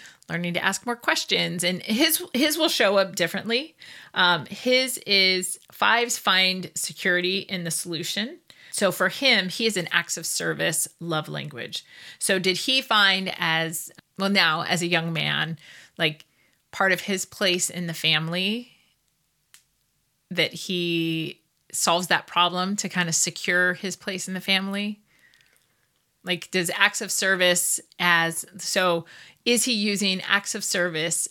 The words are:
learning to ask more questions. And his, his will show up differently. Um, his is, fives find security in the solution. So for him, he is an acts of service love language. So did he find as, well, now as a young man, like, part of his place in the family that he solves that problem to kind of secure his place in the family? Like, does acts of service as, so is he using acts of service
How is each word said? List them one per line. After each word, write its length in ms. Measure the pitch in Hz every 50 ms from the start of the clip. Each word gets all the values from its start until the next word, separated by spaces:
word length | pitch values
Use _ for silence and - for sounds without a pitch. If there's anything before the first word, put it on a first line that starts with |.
| - - - _ _ -
learning 240 | 170 170 175 175 170
to 100 | 175 -
ask 220 | 190 - - -
more 100 | 240 240
questions. 680 | 240 - - 320 - - - - 175 170 170 170 175 175
And 180 | 180 180 -
his, 420 | - - 214 240 330 330 311 330 359 - -
his 240 | 240 294 302 302
will 120 | 339 320 330
show 280 | - - 233 196 202
up 180 | 196 190 185 -
differently. 600 | - 170 165 - 190 - 214 233 254 311 320 - _ - - - - - - -
Um, 320 | 190 185 175 170 160 -
his 520 | - 208 - - 247 254 254 262 247 - -
is, 600 | - - 202 196 190 185 185 185 190 - - - _ -
fives 460 | - - 208 208 220 240 240 247 240
find 520 | - - 208 185 190 185 185 185 190 180 - -
security 640 | - - - 151 - - 190 180 175 180 180 190 196
in 240 | - - 202 180 170
the 60 | 165
solution. 640 | 156 - - 180 170 151 170 - - 202 214 269 349 - _ - - - - -
So 200 | - - 208 185 180
for 160 | - 185 180
him, 400 | - - 285 262 233 202 185 180
he 160 | - - 226
is 100 | 226 208
an 140 | 185 165 -
acts 240 | - 170 165 - -
of 100 | 170 165
service 640 | - - - 170 165 156 147 160 165 160 - - - - -
love 260 | 170 170 160 156 156
language. 560 | 156 147 147 147 151 135 117 - - - - - - - - - - - -
So 200 | - - 196 190
did 160 | 180 185 180
he 260 | - - 269 262 269
find 520 | 262 - 220 208 202 196 190 190 190 175 -
as, 540 | - 175 165 160 160 165 165 160 - - - - - - _ _
well, 120 | - 190 196
now 320 | 202 190 175 160 156 165 -
as 180 | - 185 165
a 60 | 175
young 240 | 175 175 165 165 165
man, 460 | 165 151 147 151 147 147 156 160 165 - - - - - - - _
like, 260 | - 170 156 151 - - _ _ _ _ _ _ _ _ _
part 220 | - - 190 190 185
of 80 | 180
his 240 | - 202 196 185 -
place 440 | - - - - 185 175 180 - -
in 180 | - 180 175
the 60 | 165 160
family 800 | - - 160 156 156 160 160 170 180 185 202 220 240 247 - _ _ _ _ _ _ _ _ _ _ _ _ _ _ _ _ - - _ _ _ _ _ _ _ _ _ _ _ _ _ -
that 240 | 180 165 156 - -
he 880 | 160 - - 185 175 175 175 170 165 165 165 160 160 156 143 - - _ _ _ _ _ _
solves 360 | - - - 180 170 175 185
that 200 | - 175 151 -
problem 480 | - - 170 175 175 180 180 180 190 208
to 120 | 208 - 190
kind 200 | - 185 175 165
of 60 | 165
secure 580 | - - 175 - - - 196 180 180 180 180 175
his 220 | - - 190 180
place 320 | - - 208 190 185 -
in 60 | 185 185
the 80 | 185
family? 580 | - 196 190 190 190 196 196 202 208 208 208 - _ _ _ _ _ _ _ _ _ _ _ _ _ _ _ _ _ _ _ _ _ _ _ _ -
Like, 280 | 180 180 170 - -
does 180 | - 185 170 175 -
acts 260 | 196 196 202 - -
of 100 | 214 180
service 680 | - - 208 190 190 180 180 180 180 170 - - - - - _ _ -
as, 460 | 175 175 175 165 165 165 165 - - - -
so 480 | 196 - - - 196 185 180 170 170 165 - - - - - - _ _
is 200 | 233 240 226 -
he 100 | 262 233
using 480 | 214 208 214 202 190 202 190 185 185
acts 320 | - - 202 202 - - -
of 100 | 208 -
service 640 | - - 185 175 175 160 156 160 170 - - - -